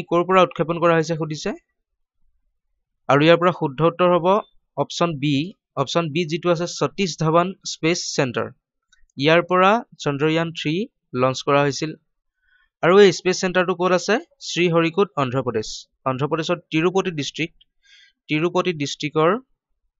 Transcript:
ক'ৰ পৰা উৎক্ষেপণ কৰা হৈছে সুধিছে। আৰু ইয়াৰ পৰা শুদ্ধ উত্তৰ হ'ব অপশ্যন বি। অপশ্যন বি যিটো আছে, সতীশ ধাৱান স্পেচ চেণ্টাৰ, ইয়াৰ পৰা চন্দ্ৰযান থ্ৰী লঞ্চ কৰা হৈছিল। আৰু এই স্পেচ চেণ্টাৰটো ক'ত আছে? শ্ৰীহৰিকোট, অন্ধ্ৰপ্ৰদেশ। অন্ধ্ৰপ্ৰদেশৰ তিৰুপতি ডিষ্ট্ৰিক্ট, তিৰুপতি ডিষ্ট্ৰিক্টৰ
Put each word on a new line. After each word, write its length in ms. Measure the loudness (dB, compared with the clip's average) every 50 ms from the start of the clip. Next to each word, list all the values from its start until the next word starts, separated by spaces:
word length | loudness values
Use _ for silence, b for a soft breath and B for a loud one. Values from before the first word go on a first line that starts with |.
| -4 -2
ক'ৰ 120 | 0 0 0
পৰা 140 | 2 4 4 4
উৎক্ষেপণ 300 | 4 2 -2 -4 -4 -2 0 0
কৰা 140 | 2 2
হৈছে 180 | 2 0 -2 -4 -6
সুধিছে। 320 | -6 -6 -8 -8 -8 -8 -8 -10 _ _ _ _ _ _ _ _ _ _ _ _ _ _ _ _ _ _ _ _ _ _ _ _ _ _ _ _ _ 0
আৰু 100 | 0 4 4
ইয়াৰ 140 | 4 4 4
পৰা 120 | 4 0 0 -2
শুদ্ধ 200 | -4 -6 -2 0 0 0
উত্তৰ 180 | 2 2 2 2 2
হ'ব 120 | 2 2 2 0 0 -2 _ _ _ _ _ _ -6 -6
অপশ্যন 260 | -4 -4 -2 -2 -2 -2 -2
বি। 140 | -2 0 0 0 -2 -4 -8 _ _ _ -6 -4
অপশ্যন 280 | -4 -2 -2 -2 -2 -2 -2
বি 80 | -4 -4 -2
যিটো 160 | -4 -4 -2 0 0
আছে, 120 | 0 -2 -6 -4 -4
সতীশ 320 | -4 -4 -2 -2 -4 -4 -2 -2
ধাৱান 320 | 0 2 2 2 2 0 -4 -10 -12 -14 -8
স্পেচ 260 | -4 -2 -2 -2 -2 -6 -6 -4
চেণ্টাৰ, 320 | -2 -2 -2 -2 -4 -6 -8 -10 _ _ _ _ _ _ _ _ _ _ _ _
ইয়াৰ 240 | -2 2 4 4 4 2 2
পৰা 220 | 2 4 4 4 4 2 -2 _ -12 -8 -4
চন্দ্ৰযান 480 | -4 -2 0 0 0 0 0 -2 -4 -6 -6
থ্ৰী 140 | -6 -4 -4 -4 -4 -6 _ _ _ _ -4 0
লঞ্চ 160 | 0 0 0 -2 -2
কৰা 140 | 0 2 2 2
হৈছিল। 260 | 0 -2 -4 -6 -8 -8 -12 _ _ _ _ _ _ _ _ _ _ _ _ _ _ _ _ 2
আৰু 120 | 4 8 8 8
এই 60 | 8 6 2
স্পেচ 180 | -2 -2 -2 -2 -2
চেণ্টাৰটো 300 | -2 0 0 0 0 0 0
ক'ত 120 | 0 0 0 0
আছে? 160 | 0 0 -2 -2 -4 -8 _ _ -14 -8
শ্ৰীহৰিকোট, 580 | -2 0 0 2 2 2 2 2 2 0 0 0 _ -4
অন্ধ্ৰপ্ৰদেশ। 460 | -4 -2 -2 -4 -2 -2 -4 -4 -4 -6 -10 -14 -16 _ _ _ -6 -4
অন্ধ্ৰপ্ৰদেশৰ 480 | -4 -2 -2 -2 -2 -2 -2 -2 -4 -4 -4 -4
তিৰুপতি 400 | -2 0 0 0 0 0 -2 -2 -4 -6
ডিষ্ট্ৰিক্ট, 380 | -8 -8 -6 -8 -8 -8 _ _ _ _ _ _ b b b b b b b b _ -4
তিৰুপতি 420 | -2 -2 0 0 0 -2 -2 -2 -4 -4 -6
ডিষ্ট্ৰিক্টৰ 480 | -8 -6 -8 -8 -4 0 2 2 2 2 0 -4 _ _ _ _ _ _ _ _ _ _